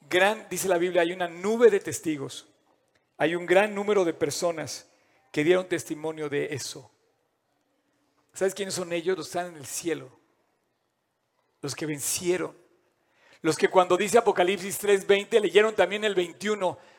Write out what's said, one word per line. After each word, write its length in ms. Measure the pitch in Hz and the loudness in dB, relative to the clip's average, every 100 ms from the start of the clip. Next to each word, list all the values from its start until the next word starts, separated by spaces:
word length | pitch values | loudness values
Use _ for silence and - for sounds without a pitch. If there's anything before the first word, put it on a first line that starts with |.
gran, 480 | 143 175 190 220 208 | -2 2 2 0 -6
dice 160 | 180 185 | -6 0
la 120 | 175 | 0
Biblia, 240 | 180 175 | 2 2
hay 100 | 170 | 0
una 160 | 185 175 | 0 -6
nube 420 | 170 190 226 240 | -4 -2 4 6
de 80 | 196 | 4
testigos. 720 | 170 143 165 151 135 - - _ _ _ _ _ _ - | 0 -6 -6 -6 -8 -12 -20 _ _ _ _ _ _ -2
Hay 200 | 151 175 | -2 -2
un 100 | 175 | 2
gran 260 | 180 208 | 4 4
número 320 | 202 202 202 | 0 0 2
de 80 | 175 | 2
personas 760 | 160 151 - 175 160 147 - - _ _ _ _ | 0 -4 -2 -4 -4 -8 -12 -16 _ _ _ _
que 140 | - | 0
dieron 240 | 151 185 185 | 4 2 2
testimonio 600 | 165 - 151 156 156 147 | -6 -6 -8 -8 -8 -6
de 240 | 143 147 | -4 -4
eso. 380 | 151 - 151 123 _ _ _ _ _ _ _ _ _ _ _ _ _ _ | -6 -10 -14 -18 _ _ _ _ _ _ _ _ _ _ _ _ _ _
¿Sabes 200 | - 190 | -4 -4
quiénes 200 | 190 196 | -4 -6
son 180 | 175 175 | -6 -6
ellos? 240 | 175 170 190 | -4 -2 -4
Los 120 | - | -6
que 100 | 175 | -8
están 80 | 175 | -8
en 100 | 160 | -10
el 100 | 131 | -12
cielo. 440 | - 170 151 131 _ _ _ _ _ _ _ _ _ _ _ _ _ _ _ | -8 -6 -6 -8 _ _ _ _ _ _ _ _ _ _ _ _ _ _ _
Los 120 | 143 | -12
que 120 | 127 151 | -8 -8
vencieron. 680 | 147 - - 180 151 156 - _ _ _ _ _ _ _ _ | -6 -6 -4 -2 -2 -4 -12 _ _ _ _ _ _ _ _
Los 160 | 160 151 | -2 2
que 140 | 190 | 2
cuando 260 | 190 180 180 | 4 4 2
dice 220 | 202 175 | 4 4
Apocalipsis 580 | - 185 180 190 190 175 | 4 4 2 0 -4 -4
tres 280 | 208 196 190 | 2 2 4
veinte 340 | 196 202 226 | 2 4 2
leyeron 340 | 202 175 214 | 4 4 4
también 300 | 220 185 202 | 4 0 0
el 100 | 214 | 0
veintiuno. 640 | 190 175 160 202 208 185 151 - | 0 -2 -4 -4 -2 -2 -4 -12